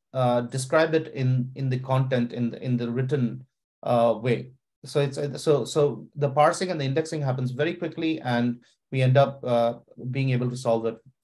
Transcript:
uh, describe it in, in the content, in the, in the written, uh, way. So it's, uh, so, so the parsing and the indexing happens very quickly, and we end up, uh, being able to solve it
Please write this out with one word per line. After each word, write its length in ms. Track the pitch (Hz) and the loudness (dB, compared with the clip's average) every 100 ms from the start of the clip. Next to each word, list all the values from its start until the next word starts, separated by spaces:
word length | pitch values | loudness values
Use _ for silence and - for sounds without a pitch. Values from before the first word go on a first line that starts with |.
| _ | _
uh, 260 | 135 123 123 | -2 2 2
describe 520 | 120 135 131 160 160 | 0 -6 0 2 4
it 180 | 160 156 | 2 -2
in, 380 | - 131 127 127 | -2 0 0 -2
in 140 | - 135 | -4 -4
the 100 | 127 | -4
content, 520 | 131 131 131 127 120 | 0 0 2 0 0
in 180 | 120 120 | -2 -4
the, 140 | - | -4
in 140 | 131 123 | -2 -2
the 120 | 120 | -2
written, 540 | 120 131 143 120 - - _ _ _ | -2 -2 0 -2 -4 -14 _ _ _
uh, 320 | - 123 117 107 | 0 2 4 2
way. 360 | 123 107 - - _ _ 135 | 0 -2 -4 -18 _ _ -4
So 140 | 151 | -2
it's, 180 | 143 139 | -2 -2
uh, 180 | 147 131 | -6 -2
so, 300 | - 143 - | 2 2 2
so 400 | 160 143 123 - 143 | 0 0 0 -10 -4
the 140 | 143 | 0
parsing 400 | 135 151 170 185 | 4 4 4 -2
and 100 | 165 | -2
the 60 | 135 | -2
indexing 340 | 139 160 160 | -2 -2 -2
happens 300 | 139 127 123 | -2 -2 -4
very 240 | 120 160 | -2 -2
quickly, 460 | 175 165 165 160 156 | -2 -8 -4 -4 -2
and 400 | 127 120 120 120 _ _ _ | -2 0 0 -2 _ _ _
we 120 | 131 | 2
end 160 | 127 135 | 4 6
up, 260 | 139 - | 4 2
uh, 300 | 123 120 117 120 - - 127 | 0 2 2 -2 -12 -12 -6
being 200 | 131 135 | -2 0
able 180 | 123 123 | 0 -2
to 80 | 127 | -2
solve 300 | 123 113 113 | 0 0 0
it 100 | 110 - _ | -6 -12 _